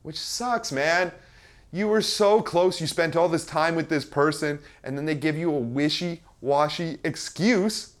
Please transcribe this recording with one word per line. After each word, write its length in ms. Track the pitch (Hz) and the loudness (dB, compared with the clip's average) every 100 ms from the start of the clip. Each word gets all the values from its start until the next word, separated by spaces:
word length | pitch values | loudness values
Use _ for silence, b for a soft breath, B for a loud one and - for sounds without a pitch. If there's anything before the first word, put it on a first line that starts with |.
Which 180 | 156 156 | -10 -10
sucks, 520 | - - 247 226 226 | -8 -6 -2 -2 -2
man. 400 | 135 151 175 175 - b b b b b | 0 2 2 0 -4 b b b b b
You 160 | 170 208 | -4 2
were 140 | 214 | 2
so 400 | 208 - 202 214 | 2 2 4 4
close, 400 | - 170 185 180 | 4 2 2 2
you 60 | 156 | -4
spent 280 | - 165 165 | 0 0 2
all 140 | 175 | 2
this 160 | 160 - | 0 -2
time 300 | 156 165 165 | 0 2 0
with 120 | 156 | -2
this 160 | 156 | -2
person, 560 | - 143 151 151 151 147 B B | -2 2 2 2 -4 -4 B B
and 140 | - 139 | -10 -6
then 80 | 156 | -4
they 100 | 151 | -2
give 220 | 156 151 | -2 -2
you 120 | 170 | -2
a 100 | 147 | -2
wishy-washy 1400 | 117 131 147 - 175 165 - _ 123 143 147 - 165 - | -2 0 0 0 -4 -6 -14 _ 0 2 2 -2 -6 -4
excuse 920 | - - - - 202 214 208 214 - _ | -6 -6 -12 0 2 2 0 -4 -12 _